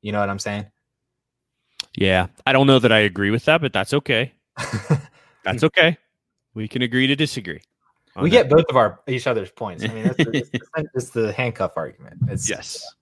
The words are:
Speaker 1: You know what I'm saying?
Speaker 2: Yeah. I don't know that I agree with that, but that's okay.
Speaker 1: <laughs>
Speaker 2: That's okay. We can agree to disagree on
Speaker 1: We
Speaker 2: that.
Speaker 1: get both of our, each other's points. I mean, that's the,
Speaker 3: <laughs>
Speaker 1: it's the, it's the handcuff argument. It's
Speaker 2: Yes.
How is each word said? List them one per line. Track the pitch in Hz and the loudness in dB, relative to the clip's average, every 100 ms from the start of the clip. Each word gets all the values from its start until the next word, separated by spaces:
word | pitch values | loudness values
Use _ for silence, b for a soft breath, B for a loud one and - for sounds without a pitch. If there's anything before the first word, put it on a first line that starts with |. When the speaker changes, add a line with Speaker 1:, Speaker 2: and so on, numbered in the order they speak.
Speaker 1:
You | 104 | -4
know | 104 | -2
what | 101 | -2
I'm | 98 | -2
saying? | - 104 101 _ _ _ _ _ _ _ _ _ _ _ - - | -6 -8 -10 _ _ _ _ _ _ _ _ _ _ _ -14 -2
Speaker 2:
Yeah. | 98 92 90 _ - | 2 2 0 _ 0
I | |
don't | 135 139 | 4 6
know | 131 | 6
that | 113 | 6
I | 110 | 4
agree | 104 95 101 | 2 0 -2
with | 113 - | 0 2
that, | 151 | 0
but | 135 | 0
that's | - 98 | -4 -2
okay. | 143 - 113 127 _ _ - | -4 -2 -2 -2 _ _ -12
Speaker 1:
<laughs> | - 107 - 147 - _ _ _ | -8 -8 -2 -2 -2 _ _ _
Speaker 2:
That's | - 120 | -6 0
okay. | 151 - 165 165 _ _ _ _ _ | 0 4 2 2 _ _ _ _ _
We | 110 110 | -10 -8
can | 127 | -4
agree | 123 127 131 | 0 2 2
to | 139 | 0
disagree | 151 - 92 78 _ _ _ _ _ - | -2 -4 -10 -14 _ _ _ _ _ -2
on | |
Speaker 1:
We | 170 | 4
Speaker 2:
that. | 233 | 4
Speaker 1:
get | 135 | 6
both | 151 160 | 4 4
of | 131 | 2
our, | 107 - - | 2 0 -8
each | 131 131 | -4 -2
other's | 110 92 | -2 -4
points. | _ 107 85 | _ -12 -6
I | 107 | -8
mean, | 110 | -4
that's | 139 - | -4 0
the, | 135 | -2
Speaker 3:
<laughs> | 123 | -2
Speaker 1:
it's | 120 | -4
the, | 127 - 160 151 | -8 -8 -10 -6
it's | 131 123 | -8 -6
the | 117 110 | -4 -4
handcuff | 98 123 - 92 - | -2 -4 -2 -4 -4
argument. | 80 - - - 127 | -10 -12 -20 -6 -4
It's | - - | -4 -6
Speaker 2:
Yes. | - - - - _ | -8 -10 -14 -16 _